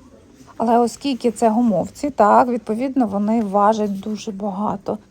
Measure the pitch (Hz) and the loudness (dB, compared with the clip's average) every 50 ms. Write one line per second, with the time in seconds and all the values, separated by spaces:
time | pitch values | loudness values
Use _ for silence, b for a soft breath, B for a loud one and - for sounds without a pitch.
0 | - - - - - - B B B B B - 226 233 233 233 240 226 - - | -18 -20 -20 -20 -20 -20 B B B B B -4 0 2 2 4 2 0 -2 -4
1 | - 285 269 226 - 240 220 - 240 226 214 226 247 233 196 170 - - - - | -6 -6 -4 -2 -2 -4 0 0 2 2 2 2 2 2 2 0 -2 -4 -6 -8
2 | - 294 269 - 214 202 220 226 262 247 233 233 - - 220 220 254 277 262 277 | -8 -4 2 2 4 6 6 6 4 2 0 -4 -4 -6 -6 -4 -4 -2 0 0
3 | 247 208 190 202 208 202 220 240 220 202 185 208 202 208 226 220 214 208 202 196 | 0 0 0 -2 0 0 0 0 0 0 0 2 2 2 2 0 -2 -4 -4 -6
4 | 196 220 214 196 - - 202 196 208 208 185 190 208 214 190 202 - - 202 214 | -8 -8 -8 -8 -8 -10 -10 -8 -8 -6 -6 -4 -4 -4 -6 -6 -6 -8 -8 -8
5 | - _ | -10 _